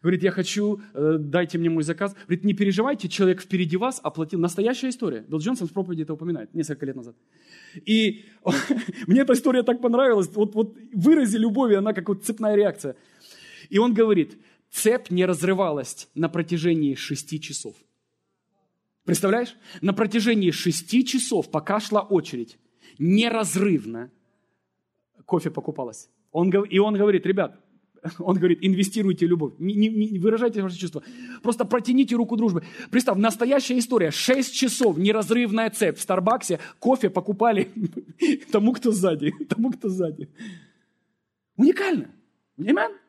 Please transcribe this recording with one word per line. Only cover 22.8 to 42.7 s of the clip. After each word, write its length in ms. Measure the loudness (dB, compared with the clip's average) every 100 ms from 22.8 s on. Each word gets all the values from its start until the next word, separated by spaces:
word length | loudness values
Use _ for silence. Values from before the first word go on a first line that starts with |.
| -20 -2
неразрывно 1120 | 2 4 2 0 -2 0 0 0 -2 -12 -14 _ _ _ _ _ _ _ _ _ _ _
кофе 260 | -4 -4 -4
покупалось. 600 | -8 -10 -10 -12 -12 -20 _ _
Он 200 | -2 2
гов-, 160 | 2 2
и 100 | 2
он 160 | 2
говорит: 300 | 2 2 2
«Ребят», 340 | 0 0 -2 -6 _ _ _
<laughs> 280 | _ -14 -8
он 180 | -2 2
говорит: 220 | 2 2
«Инвестируйте 640 | 2 2 0 0 -2 0 2
любовь, 280 | 0 -2 -4
не, 160 | -4
не, 140 | 2 2
не 300 | 2 -2 0
выражайте 440 | 0 2 0 -2
ваши 140 | -6 -6
чувства, 260 | -8 -8 -14 -18 -18 -6
просто 220 | -4 -2
протяните 520 | 0 0 2 2 2 2
руку 200 | 0 0
дружбы». 280 | 0 0 -6 -18 -2
Представь, 260 | 0 2 2
настоящая 640 | 0 0 2 2 2 -2
история. 320 | 2 2 2
Шесть 440 | 0 0 0 0
часов, 440 | -2 -2 2 0 2
неразрывная 720 | 2 2 2 2 2 0 -2
цепь 260 | 0 -2 -2
в 60 |
Старбаксе, 580 | -2 0 2 0 -2 -6 -6 -4
кофе 300 | 0 2 2
покупали 640 | 0 -4 0 2 2 0 -4 -6 -6 -16
<laughs> 420 | -2 0 0 0
тому, 220 | 2 2
кто 180 | 2 0
сзади, 400 | 2 0 0 -2 -4
<laughs> 40 | -6
тому, 220 | -2 -2
кто 180 | -2 -6
сзади. 400 | -2 -4 -4 -16 _ -16 -16 _ _ _ _ _ _ _ _ _ 2
Уникально. 540 | 4 4 0 -2 -4 _ _ _ _ -10
Амен? 340 | 0